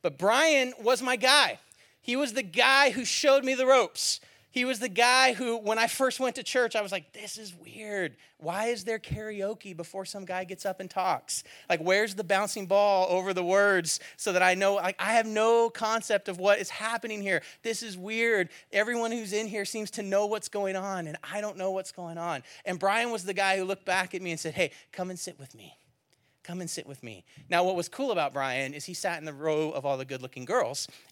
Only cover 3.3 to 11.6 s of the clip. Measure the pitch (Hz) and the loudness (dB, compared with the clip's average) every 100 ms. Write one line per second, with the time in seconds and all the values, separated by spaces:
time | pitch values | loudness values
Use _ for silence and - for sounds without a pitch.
3.3 | 277 262 254 262 262 190 - - - - | 4 4 0 4 4 4 -2 -4 -4 -8
4.3 | _ _ 254 247 233 240 185 240 254 262 | _ _ -4 -2 -2 -2 2 4 6 4
5.3 | 196 247 233 208 220 226 - 262 247 262 | 2 -2 -2 -2 0 0 0 -2 0 -4
6.3 | 262 214 262 226 226 196 185 147 - 202 | -4 -2 0 0 -2 -4 -6 -10 -16 -14
7.3 | 214 208 175 - 214 214 202 165 117 _ | -14 -14 -18 -18 -16 -8 -4 -4 -6 _
8.3 | _ 156 185 226 233 190 220 - 214 214 | _ -6 -2 -2 -4 -4 -6 -6 -8 -8
9.3 | 208 196 220 196 165 165 190 185 202 185 | -6 -6 -6 -12 -12 -12 -10 -10 -10 -8
10.3 | 185 180 185 196 185 190 190 185 143 - | -6 -6 -8 -6 -6 -8 -2 0 -2 -4
11.3 | - - - | -8 -10 -10